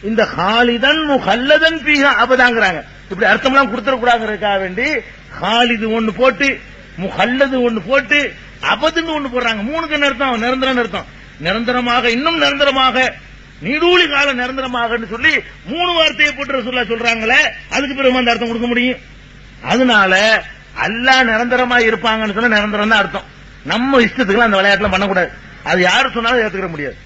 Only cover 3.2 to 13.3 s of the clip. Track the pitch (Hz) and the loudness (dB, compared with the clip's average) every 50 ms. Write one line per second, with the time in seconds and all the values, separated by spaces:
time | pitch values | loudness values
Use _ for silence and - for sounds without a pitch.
3.2 | 220 196 208 226 - 269 262 277 277 214 208 233 208 269 262 254 220 247 233 233 | 2 2 2 2 2 2 4 4 2 2 -2 -4 -2 -2 -2 0 2 2 2 2
4.2 | 220 214 214 202 214 208 202 196 190 185 185 196 254 294 311 254 - - - - | 0 -4 -6 -4 -2 -2 0 0 -2 -4 -4 -4 -4 -2 -2 -4 -6 -10 -20 -20
5.2 | - - - - 160 190 220 233 247 233 233 214 214 220 220 226 226 220 185 175 | -20 -18 -12 -6 -2 0 2 2 2 2 0 -2 -2 -2 -2 -2 -2 -2 0 2
6.2 | 247 262 254 - 277 269 254 - - - - - - - - - 180 190 - - | 2 2 2 2 -2 -2 -2 -4 -10 -20 -20 -20 -20 -20 -12 -10 -8 -8 -2 -2
7.2 | 185 233 247 262 277 269 269 254 247 240 226 220 160 185 262 269 262 202 294 294 | -2 0 2 0 0 2 2 0 0 0 0 -2 -4 0 0 0 0 2 0 0
8.2 | 285 233 - - - - - - - 135 185 214 285 320 330 330 320 330 311 302 | 0 -2 -8 -12 -20 -20 -18 -8 -4 -2 -2 0 0 -2 0 -2 -4 -4 -4 -6
9.2 | 285 269 233 247 240 233 226 208 202 233 302 330 330 311 302 294 285 277 277 226 | -6 -4 -4 -4 -2 -2 -4 -4 -6 -6 -4 -6 -4 -4 -2 -2 -2 -2 -2 -2
10.2 | 277 262 247 220 220 240 262 262 262 262 262 247 233 214 170 190 - - - - | -2 -2 -2 -2 -2 -2 -2 -2 -2 0 0 0 -2 -2 -6 -10 -10 -10 -18 -20
11.2 | - - - - 147 170 190 226 240 233 247 247 240 247 240 247 247 240 226 240 | -20 -20 -16 -8 -4 -4 -4 -2 -2 -2 -2 -2 0 0 0 0 0 0 0 0
12.2 | 285 330 339 320 294 285 285 277 285 277 262 269 262 262 220 262 262 240 - - | 0 0 0 0 0 0 0 2 0 0 2 2 2 2 2 2 0 0 -2 -8
13.2 | - - | -20 -20